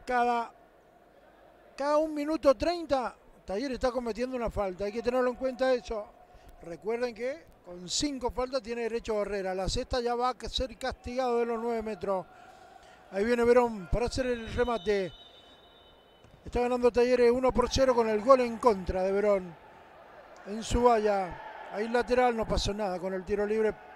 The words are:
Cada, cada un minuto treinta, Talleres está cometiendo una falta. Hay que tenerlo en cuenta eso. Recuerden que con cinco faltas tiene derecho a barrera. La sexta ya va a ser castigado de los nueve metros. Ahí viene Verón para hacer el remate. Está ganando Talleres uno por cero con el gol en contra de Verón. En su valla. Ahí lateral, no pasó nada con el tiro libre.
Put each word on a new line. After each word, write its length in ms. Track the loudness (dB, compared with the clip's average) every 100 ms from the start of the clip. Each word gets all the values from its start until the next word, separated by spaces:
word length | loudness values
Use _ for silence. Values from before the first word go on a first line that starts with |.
Cada, 480 | -2 0 2 0 -4 -10 -20 _ _ _ _ -20 -20 -20 -20 -20 -16 -4
cada 200 | 2 2
un 160 | 2
minuto 420 | -2 -2 2 4 4
treinta, 580 | 2 -2 0 -2 -2 -8 -20 -18
Talleres 300 | -8 -6 -4
está 180 | -2 -2
cometiendo 440 | -2 -4 -4 -4 -4
una 140 | -4
falta. 340 | -4 -4 -4
Hay 80 | -6
que 100 | -4
tenerlo 280 | -2 0 0
en 60 | -2
cuenta 360 | -4 0 0
eso. 320 | 0 -2 -8 -10 -16 -20 -20 -20 -18
Recuerden 520 | -14 -10 -6 -4 -4
que 320 | -6 -8 -8 -14 -20
con 240 | -18 -14 -6
cinco 440 | -4 -2 -2 -6
faltas 280 | -4 -4 -4
tiene 220 | -6 -6
derecho 320 | -4 -4 -4
a 40 | -2
barrera. 340 | -2 -4 -4
La 140 | -4 -4
sexta 320 | -4 -4 -2
ya 160 | -2 0
va 140 | -2
a 180 | -2 -6
ser 280 | -6 -6 -6
castigado 600 | -8 -6 -6 -2 0 0
de 80 | 0
los 140 | -2
nueve 200 | -4 -4
metros. 440 | -4 -6 -4 -4 -6 -16 -20 -20 -20 -20 -20 -20 -8
Ahí 120 | -2
viene 200 | 2 4
Verón 440 | 6 6 4 0 -2
para 160 | -2 0
hacer 200 | -2 -2
el 260 | -4 -4
remate. 600 | -2 0 0 0 0 0 -8 -20 -20 -20 -20 -20 -20 -20 -20 _ -20 -20 -20
Está 160 | -6 -2
ganando 300 | 0 4 4
Talleres 400 | 4 4 6 6
uno 220 | 6 2
por 180 | 2 2
cero 240 | 4 4
con 140 | 4 4
el 120 | 4
gol 200 | 6 6
en 180 | 4 2
contra 460 | 2 2 0 -2
de 80 | 0
Verón. 440 | 2 2 2 -2 -14 -20 -20 -20 -20 -20 -20 -20 -18 -12
En 140 | -10
su 200 | -2 4
valla. 880 | 4 4 2 0 -2 -8 -14 -14 -12
Ahí 160 | -8 -2
lateral, 480 | 0 2 2 2 2
no 100 | -2
pasó 280 | -2 -2
nada 240 | -2 -4 -4
con 160 | -4
el 100 | -6
tiro 220 | -4 -2 0
libre. 260 | 2 0 -2 -10